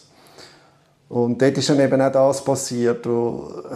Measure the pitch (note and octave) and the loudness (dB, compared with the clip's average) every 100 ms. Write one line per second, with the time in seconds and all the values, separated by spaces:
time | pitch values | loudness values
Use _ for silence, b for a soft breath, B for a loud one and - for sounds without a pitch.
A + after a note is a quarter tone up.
0 | B B B B B B B B B _ | B B B B B B B B B _
1 | _ A#2+ A#2+ A#2+ C3 C#3 C3 C#3+ C3+ C3+ | _ -2 -2 2 2 2 2 2 2 2
2 | C3+ C3+ C3+ C3+ - C3 - A#2+ A#2+ A#2+ | 2 4 2 2 -2 -2 -4 -2 0 0
3 | A#2+ A#2 A#2+ - - - - | -2 -2 -2 -4 -10 -14 -12